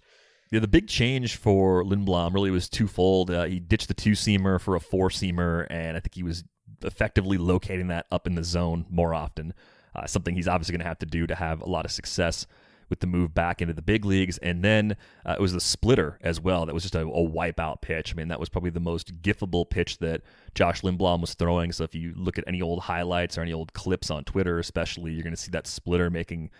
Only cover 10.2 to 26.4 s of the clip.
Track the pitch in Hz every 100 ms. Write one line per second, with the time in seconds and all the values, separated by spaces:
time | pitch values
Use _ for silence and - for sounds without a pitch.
10.2 | 85 90 87 90 82 85 85 82 80 82
11.2 | 82 82 82 80 - 85 80 - - -
12.2 | 85 85 - _ _ _ _ - 92 90
13.2 | 85 82 85 87 85 80 82 110 104 95
14.2 | 92 87 87 87 98 110 104 98 - -
15.2 | - - 95 90 - - 101 123 78 -
16.2 | 82 85 85 92 82 80 87 85 80 -
17.2 | 85 80 85 82 80 67 - 80 78 -
18.2 | 80 78 82 92 87 85 85 85 - 85
19.2 | 82 101 95 87 87 - 87 - 82 80
20.2 | - _ - - 87 85 95 90 92 87
21.2 | 85 - 85 87 85 87 80 82 82 90
22.2 | 90 85 - 90 87 85 - 87 87 87
23.2 | 87 - 85 80 82 - - 92 - 78
24.2 | 69 95 90 85 85 - 82 - 82 80
25.2 | 82 82 - 85 - - - 87 87 85
26.2 | 85 85